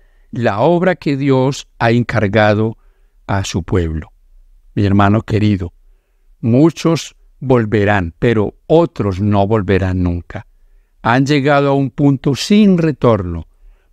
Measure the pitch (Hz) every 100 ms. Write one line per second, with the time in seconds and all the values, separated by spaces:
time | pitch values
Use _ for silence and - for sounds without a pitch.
0 | _ _ - 117 117 101 147 175 185 175
1 | - 139 139 131 131 139 - - 117 120
2 | 117 113 101 107 107 107 110 - _ _
3 | _ _ - 101 95 101 82 98 82 78
4 | - _ _ - _ _ _ - 101 101
5 | 101 110 - 104 104 95 90 _ _ _
6 | _ _ _ - 117 123 160 - 165 165
7 | - _ _ - 127 127 107 107 101 101
8 | 85 - 123 110 101 _ - 160 170 -
9 | 101 92 104 104 98 110 92 92 92 92
10 | 87 87 - 95 - _ _ _ _ _
11 | 113 127 139 147 139 143 143 139 135 -
12 | 143 135 151 135 - 208 202 175 160 135
13 | 123 104 90 82 - _ - _ _